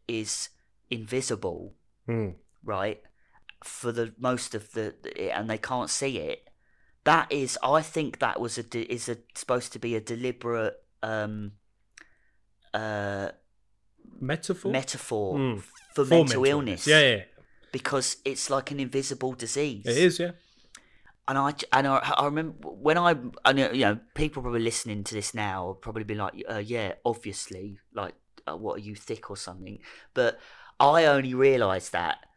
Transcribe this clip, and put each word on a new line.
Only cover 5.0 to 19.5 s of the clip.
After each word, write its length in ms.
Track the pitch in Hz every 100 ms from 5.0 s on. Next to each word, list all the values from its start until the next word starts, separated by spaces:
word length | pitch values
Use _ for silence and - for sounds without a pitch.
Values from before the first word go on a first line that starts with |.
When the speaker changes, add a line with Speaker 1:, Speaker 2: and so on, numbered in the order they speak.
Speaker 1:
the, 280 | - - 92 90
and 120 | 110
they 80 | 110
can't 320 | - 123 -
see 280 | - 139 110
it. 300 | 76 - _ _ _ _ _ _
That 280 | 147 160 -
is, 260 | 143 131 -
I 180 | 131 156
think 360 | 156 165 147 -
that 200 | 120 -
was 180 | 117 120
a 40 |
de-, 200 | 113 117 -
is 160 | 117 -
a, 80 | 117 _
supposed 380 | - - 123 -
to 60 | 113
be 180 | 117 113
a 40 |
deliberate, 720 | 110 117 127 123 120 117 107 - _ -
um, 500 | 113 110 107 107 104 104 _ _ _ - - _ _ _ _ _ _
uh, 560 | 107 110 104 101 98 98 - _ _ _ _ _ _ - -
Speaker 2:
Metaphor? 500 | 131 160 - 180 190
Speaker 1:
metaphor 640 | 135 135 131 - 110 98 139
Speaker 2:
Hmm. 200 | 131 104 - - -
Speaker 1:
for 100 | -
Speaker 2:
For 0 |
Speaker 1:
mental 200 | 139 170
Speaker 2:
mental 200 | 143 123
Speaker 1:
illness. 420 | 135 147 123 87 147
Speaker 2:
illness. 0 |
Yeah, 300 | 151 139 107
yeah. 60 | - - - - -
Speaker 1:
Because 460 | 131 - 139 127 -
it's 240 | 135 131 -
like 200 | 135 131
an 100 | 143
invisible 520 | 131 135 135 131 127
disease. 540 | 123 113